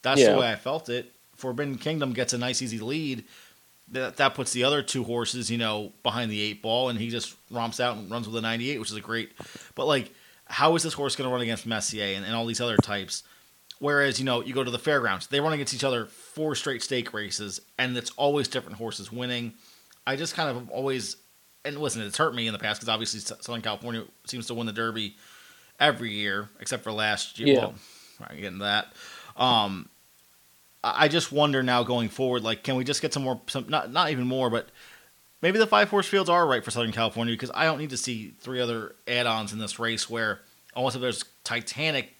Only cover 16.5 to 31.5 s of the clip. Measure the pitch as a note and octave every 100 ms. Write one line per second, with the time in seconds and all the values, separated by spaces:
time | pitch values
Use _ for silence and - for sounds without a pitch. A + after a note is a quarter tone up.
16.5 | C#3+ - B2 - B2+ A#2 G#2+ G#2 F#2 G#2
17.5 | F#2 _ - B2+ B2 A#2+ - C#3+ C#3+ B2+
18.5 | C3 - G2+ A2+ - G2+ A#2 B2 A#2+ A#2
19.5 | A2+ - - _ _ - C3+ D#3+ - D#3
20.5 | B2 B2 G#2+ C3+ C3 G#2 - _ _ _
21.5 | _ C#3+ C#3+ D3 A#2 G#2 G2+ D#3 A#2+ A2+
22.5 | G#2 A2 G#2+ A2+ A2+ A2+ A2 - A2 -
23.5 | A#2 A2 G2+ A#2+ A2+ - _ - B2+ A2+
24.5 | A#2 A#2 G#2+ A2+ A2 G#2 - - - -
25.5 | - - _ D3 - A#2 G#2 G#2 G2 G#2
26.5 | - - B2 A2+ G#2+ G#2+ G#2 - - A#2+
27.5 | C3+ A2 G2 - - - - - D2 G2
28.5 | F#2 G2+ G#2 - - - - - - B2+
29.5 | A#2+ G2+ F#2+ - _ _ _ _ _ _
30.5 | _ _ _ - - D3+ D#3+ - C#3+ D3